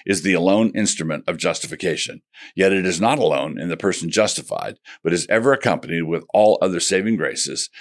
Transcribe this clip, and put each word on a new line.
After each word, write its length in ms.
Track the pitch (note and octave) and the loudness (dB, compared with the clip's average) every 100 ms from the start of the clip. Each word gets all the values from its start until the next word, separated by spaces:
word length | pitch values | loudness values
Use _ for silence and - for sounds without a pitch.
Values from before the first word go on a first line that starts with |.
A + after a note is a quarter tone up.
| - | -2
is 160 | F#2+ | 0
the 120 | F2+ | 2
alone 380 | F2 F2+ G2+ A2+ | 2 4 4 2
instrument 520 | - G2+ - D#2+ D2+ - | 0 -2 -2 -4 -4 -4
of 100 | D#2+ | -4
justification. 840 | E2 D#2+ - D#2 F#2 D2 - - _ - - - | -2 -4 -8 -6 -4 -4 -6 -10 _ -20 -12 0
Yet 160 | F#2+ | 2
it 140 | F#2+ F#2 | 4 0
is 160 | E2 | 0
not 180 | A2 C#3+ | 2 2
alone 400 | E2+ C#2+ D2 - | 2 0 -2 -6
in 80 | E2+ | -6
the 80 | E2 | -2
person 340 | G2+ F2 E2+ | -2 -2 -2
justified, 680 | G2+ G#2+ - - - - - - - | 0 0 -2 -6 -8 -8 -12 -20 -6
but 80 | E2 | -2
is 160 | E2+ D#2+ | -2 0
ever 240 | A2 B2+ | 2 4
accompanied 520 | C3+ A#2+ D#2 - E2 | 2 2 -2 -2 -4
with 200 | D#2+ E2 - | -2 -4 0
all 240 | G2+ G#2+ - | 4 4 4
other 180 | F#2+ F2 | 2 0
saving 380 | - F#2+ G#2+ G#2 | 0 0 0 0
graces, 520 | C#2+ - C#2 C2+ - - | -2 -4 -6 -6 -10 -12